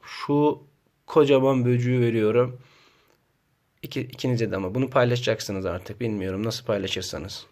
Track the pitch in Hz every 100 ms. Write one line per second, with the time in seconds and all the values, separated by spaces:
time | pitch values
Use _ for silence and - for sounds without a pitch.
0 | - - - 147 147 139 - _ _ _
1 | - 165 139 135 135 131 120 123 123 127
2 | 117 113 107 113 127 123 - _ _ _
3 | _ _ _ _ _ _ _ _ 143 -
4 | - - 131 120 110 95 92 113 131 -
5 | 123 120 117 110 - 98 95 90 - 104
6 | 120 104 92 95 113 113 - 104 95 -
7 | 92 90 90 - -